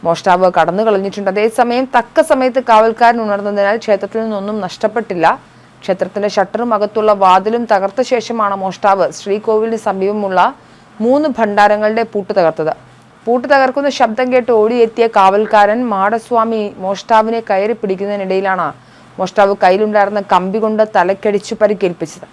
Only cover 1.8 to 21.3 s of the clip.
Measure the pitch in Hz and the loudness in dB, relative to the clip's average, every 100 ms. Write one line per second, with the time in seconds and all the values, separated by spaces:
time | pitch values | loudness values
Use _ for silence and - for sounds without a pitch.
1.8 | 262 247 226 - 311 277 262 254 240 220 | 0 -2 0 0 0 2 0 -2 2 4
2.8 | 226 226 233 240 214 202 202 202 202 226 | 4 4 2 2 -2 -4 -4 0 0 0
3.8 | 226 202 202 226 226 208 196 214 185 - | 0 -2 -2 -6 -4 -6 -6 -6 -8 -4
4.8 | 214 214 226 180 160 170 - _ - _ | -4 -4 -6 0 0 0 -8 _ -20 _
5.8 | - 185 185 208 208 202 190 214 240 214 | -6 -4 -4 -4 -4 -2 -2 -2 -4 -2
6.8 | 208 220 214 202 190 185 196 233 233 202 | -2 -2 0 2 4 4 2 -4 0 0
7.8 | 196 190 254 240 214 233 208 196 190 180 | 0 -4 -2 -2 -2 -4 -2 -2 -6 -2
8.8 | 208 196 165 160 - 208 208 220 226 226 | 0 2 0 -4 -6 -4 0 0 0 -4
9.8 | 220 190 190 214 202 185 208 277 - - | -4 -4 -2 -2 -2 2 0 -2 -20 -20
10.8 | - - 220 277 302 240 220 208 208 208 | -20 -4 0 2 0 -2 0 4 4 4
11.8 | 214 220 226 208 190 202 165 156 156 - | 0 -2 -4 -6 -4 0 0 0 -6 -6
12.8 | - - _ _ - 247 254 277 262 254 | -14 -20 _ _ -2 -2 2 2 2 0
13.8 | 285 269 240 220 254 254 233 233 214 240 | -4 0 -2 0 0 0 2 2 2 2
14.8 | 226 226 226 226 190 202 214 214 202 220 | 0 2 0 4 4 4 2 4 4 2
15.8 | 247 196 196 226 226 240 220 226 208 190 | -2 -2 0 -2 -2 -2 0 -2 -6 -8
16.8 | 185 196 - 220 220 226 226 196 208 226 | -8 -8 0 2 2 -4 -2 -2 -2 -4
17.8 | 202 190 202 202 190 190 196 185 156 - | -4 -4 -4 -6 -2 -2 -2 -2 -4 -6
18.8 | - - - - 185 - 196 202 196 190 | -20 -20 -20 -8 -4 2 2 4 2 2
19.8 | 214 208 202 208 196 185 185 208 220 214 | 2 2 0 -2 0 0 0 -2 -2 0
20.8 | 214 214 180 196 220 | 0 2 0 0 -2